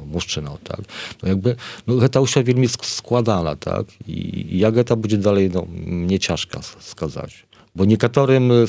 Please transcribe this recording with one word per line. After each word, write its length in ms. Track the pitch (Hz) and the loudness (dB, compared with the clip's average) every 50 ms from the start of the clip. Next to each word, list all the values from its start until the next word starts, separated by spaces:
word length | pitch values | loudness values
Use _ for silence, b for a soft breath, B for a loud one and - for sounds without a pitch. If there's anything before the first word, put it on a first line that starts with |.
| 73 | -12
muszczyna, 520 | 73 76 87 - - - 78 76 69 71 - - | -8 -6 -6 -6 -6 -8 -8 -8 -8 -10 -12 -12
tak? 180 | - - - - - B B B B B B - | -12 -12 -12 -12 -14 B B B B B B -2
No 60 | 90 | -2
jakby, 260 | 95 95 95 123 120 120 B B B B B B | 0 0 0 0 -2 -2 B B B B B B
no, 80 | 123 | 0
geta 240 | 131 160 - - 135 | 2 2 2 2 2
już 120 | 135 123 - | 0 2 2
się 100 | 143 120 | 2 2
wielmi 240 | 123 123 127 131 113 | 2 2 2 2 0
sk-, 180 | - - - | 0 -4 -8
składana, 720 | - - - - - 120 123 113 117 104 90 85 78 76 | -8 -10 -8 -6 -2 0 0 2 2 0 0 0 -2 -4
tak? 300 | - - - - 98 - - - - - - | -4 -6 -4 -4 -4 -6 -8 -10 -16 -14 -10
I, 60 | - 92 90 - - - - - 92 | -8 -8 -8 -6 -6 -8 -6 -4 -2
i 40 | 90 | 0
jak 160 | 104 110 110 120 120 | 2 2 4 2 2
to 120 | - 120 113 | 2 0 -2
będzie 200 | 110 101 107 101 | 0 0 0 2
dalej, 320 | 95 104 101 101 98 95 87 | 2 4 4 4 4 2 2
no, 120 | 92 85 85 85 85 82 | -2 -4 -4 -8 -10 -8
mnie 340 | 85 87 87 87 87 95 92 | -6 -4 -2 0 0 0 0
ciężko 400 | - - 85 78 - - - - | 0 -2 -2 -4 -4 -8 -10 -12
s-, 160 | - - - - | -12 -14 -16 -18
skazać. 640 | - - - - 82 76 - - - - - - _ _ b b b b b | -20 -20 -12 -8 -8 -8 -6 -8 -12 -12 -14 -18 _ _ b b b b b
Bo 100 | 90 95 | 0 4
niektórym, 680 | 101 110 107 - 120 - 143 139 131 131 131 127 123 | 4 4 4 2 2 2 2 4 4 4 4 6 6
e, 40 | 120 120 117 | 6 6 4